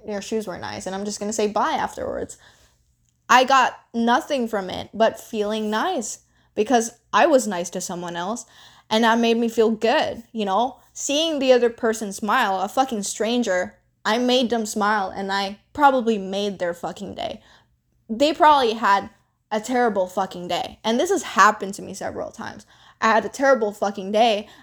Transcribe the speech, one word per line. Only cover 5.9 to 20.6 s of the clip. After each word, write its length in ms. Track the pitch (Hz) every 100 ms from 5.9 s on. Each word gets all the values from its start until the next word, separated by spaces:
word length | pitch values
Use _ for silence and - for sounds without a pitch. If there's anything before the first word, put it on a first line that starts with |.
| 349 214 - _ _ _ -
because 360 | 208 247 226 - _
I 120 | 202 302
was 220 | 269 214
nice 220 | 180 185
to 100 | 190
someone 340 | 180 175 175 170
else, 300 | 180 190 - - - - _
and 140 | 220
that 160 | 233 233
made 180 | 233 226
me 120 | 233
feel 220 | 226 220
good, 520 | 214 226 294 208 233 -
you 140 | 226 196
know? 340 | 190 254 - _
Seeing 460 | - - 285 330 294
the 140 | 262
other 160 | 247 233
person 420 | 233 226 220 208
smile, 480 | 190 208 247 214 190
a 80 | 196
fucking 360 | - 262 220
stranger, 760 | 196 - 220 247 226 180 208 - _ _
I 140 | - 226
made 320 | 247 254 233
them 160 | 233 214
smile, 440 | 214 208 214 190
and 220 | - 196
I 280 | 196 196 208 _
probably 440 | - 285 262 226 214
made 420 | 190 196 208 185
their 140 | 175
fucking 420 | 170 165 180 190 -
day. 260 | - - - _ _ _ _ _ -
They 240 | 220 294
probably 400 | 330 311 294 233
had 360 | 226 226 202 208 - _ _ _
a 100 | 220
terrible 460 | 214 254 240 202 185
fucking 400 | 208 185 185 175
day, 320 | 170